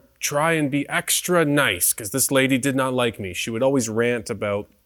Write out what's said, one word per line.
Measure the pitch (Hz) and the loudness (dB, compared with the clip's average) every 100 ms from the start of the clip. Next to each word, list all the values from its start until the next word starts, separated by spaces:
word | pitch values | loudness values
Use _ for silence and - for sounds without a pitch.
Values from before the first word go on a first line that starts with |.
| - _ | -6 _
try | - 147 160 | -4 0 2
and | 165 147 | 2 0
be | 139 139 | -2 -2
extra | 165 170 - - 180 156 | -4 -2 -2 2 2 4
nice | 147 131 95 - | 4 2 2 -2
'cause | - 104 | -2 -4
this | 135 - | -2 2
lady | 139 131 135 | 2 4 2
did | 135 135 | 2 0
not | 131 127 | 0 0
like | 120 107 | -2 -2
me. | 98 | -8
She | 87 - | -6 -6
would | 113 | 0
always | 131 139 113 | 2 2 0
rant | 110 117 120 104 | 0 0 0 -4
about | 107 104 101 101 _ | -6 -2 -4 -6 _